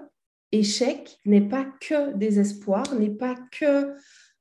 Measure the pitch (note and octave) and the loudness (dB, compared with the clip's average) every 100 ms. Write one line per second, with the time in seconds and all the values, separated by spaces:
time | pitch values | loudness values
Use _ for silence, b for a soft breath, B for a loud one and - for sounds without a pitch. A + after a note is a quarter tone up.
0 | - _ _ _ - G#3+ G#3 - B3 D4 | -14 _ _ _ -2 0 0 0 -2 -2
1 | - - G3+ G#3 G3+ C4 C4+ - - D4+ | -10 -8 4 4 4 -2 -4 -10 -4 -2
2 | C#4+ G3+ G#3+ G3+ G3+ - G3+ G3 C#4 B3 | 0 -2 0 2 0 -2 -2 -2 0 -2
3 | G#3 G#3 B3+ B3 - - D4+ C#4 C#4 C#4 | -2 -2 -6 -6 -12 -2 2 2 0 -8
4 | B B B B | B B B B